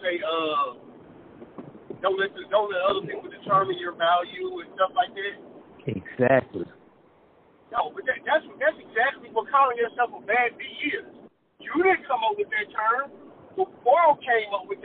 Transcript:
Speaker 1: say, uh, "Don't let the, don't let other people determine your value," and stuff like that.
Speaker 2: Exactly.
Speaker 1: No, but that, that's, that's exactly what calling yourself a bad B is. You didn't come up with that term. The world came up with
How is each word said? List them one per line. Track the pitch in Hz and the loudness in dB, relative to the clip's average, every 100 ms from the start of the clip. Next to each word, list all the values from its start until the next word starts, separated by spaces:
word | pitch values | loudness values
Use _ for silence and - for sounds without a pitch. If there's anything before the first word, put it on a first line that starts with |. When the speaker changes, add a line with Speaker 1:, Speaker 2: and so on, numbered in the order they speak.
| 180 | -6
Speaker 1:
say, | 175 | -4
uh, | 160 165 156 151 - - - - - - - - - - - - - - 185 | -4 -4 -2 -2 -4 -6 -20 -20 -20 -20 -20 -20 -20 -18 -18 -20 -18 -4 -2
"Don't | 190 | -2
let | 196 190 | -4 -6
the, | 170 | -2
don't | 208 208 | -2 0
let | 185 190 | -2 -2
other | 196 170 | -2 -6
people | - - | -12 -12
determine | - - 196 190 175 | -12 0 0 0 -4
your | 175 170 | -8 -2
value," | 165 175 175 370 370 359 | 2 2 0 -8 -10 -10
and | 302 - | -10 -4
stuff | 370 | -2
like | 370 349 392 | 0 -4 -4
that. | 392 - - - - - - | -10 -10 -20 -20 -20 -12 -8
Speaker 2:
Exactly. | 98 - - 123 131 - 95 85 - _ _ _ _ _ _ _ _ - | -8 -8 0 4 4 2 -10 -12 -14 _ _ _ _ _ _ _ _ -8
Speaker 1:
No, | - - | -4 -4
but | 175 254 | -6 -6
that, | - | -6
that's, | 233 311 294 - | 0 -2 -2 -4
that's | 285 320 | -2 -2
exactly | - 220 262 - - | -6 -2 -2 -2 -8
what | 208 208 | -8 0
calling | 277 269 240 | 2 2 2
yourself | 240 - 240 | -4 -2 -4
a | - 180 | -4 -2
bad | 240 233 - | 0 0 -4
B | - - - | -16 -8 -6
is. | - - - - _ _ _ | -6 -10 -20 -20 _ _ _
You | - 302 | -6 0
didn't | 381 349 - | 2 2 0
come | 240 | -2
up | 220 208 | -2 -2
with | 202 | -4
that | 214 202 | -4 -4
term. | - 220 254 277 - - - - - | 4 4 4 -2 -10 -20 -20 -10 -2
The | 370 - | -2 2
world | 240 302 330 277 | 6 8 8 4
came | 254 233 208 | 2 0 0
up | 202 190 | -6 -6
with | 196 | -8